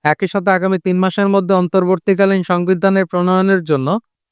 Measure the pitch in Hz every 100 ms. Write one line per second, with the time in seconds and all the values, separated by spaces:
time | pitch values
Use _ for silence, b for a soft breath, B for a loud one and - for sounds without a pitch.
0 | 147 151 185 202 185 185 185 190 185 180
1 | 185 190 202 196 180 185 180 190 180 185
2 | - 190 196 196 175 180 175 185 196 190
3 | 185 180 180 185 190 190 160 143 131 208
4 | - _ _